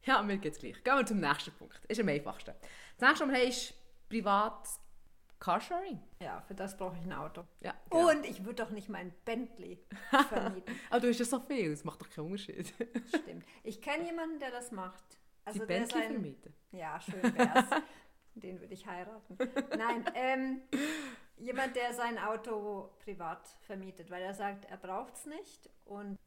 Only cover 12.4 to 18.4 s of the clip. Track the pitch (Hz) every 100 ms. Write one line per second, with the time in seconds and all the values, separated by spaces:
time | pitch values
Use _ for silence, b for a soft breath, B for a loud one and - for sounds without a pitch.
12.4 | - - - - 233 240 - 320 - 170
13.4 | B B - 220 - 302 339 339 320 311
14.4 | 269 247 240 208 185 - - - - _
15.4 | - 202 214 180 233 311 220 262 160 131
16.4 | - - _ 185 160 156 - 190 240 -
17.4 | 233 254 208 294 302 - - - - -